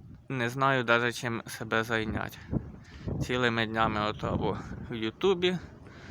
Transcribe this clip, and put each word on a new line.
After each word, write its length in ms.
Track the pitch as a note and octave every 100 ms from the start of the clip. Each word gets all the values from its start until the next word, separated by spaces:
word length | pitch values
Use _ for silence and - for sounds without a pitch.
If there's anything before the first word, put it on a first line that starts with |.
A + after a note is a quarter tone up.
| - - -
не 200 | C3+ A#2+
знаю 340 | C3 C3+ C3+
даже, 280 | A#2 A#2 A#2+
чим 300 | - B2 A#2 -
себе 360 | - A2 A2+
зайняти. 540 | A2+ A2+ G#2+ G2+ - - - - - - - - - -
Цілими 440 | - B2 A#2+ A2+ A2
днями 360 | A2 A2 G#2+
ото 260 | G#2+ G#2+ G#2+
або 300 | G#2 G#2+ F#2+ - - -
в 60 | A#2+
Ютубі, 600 | A2 - F#3 F3 F3+ F3+ - - - - -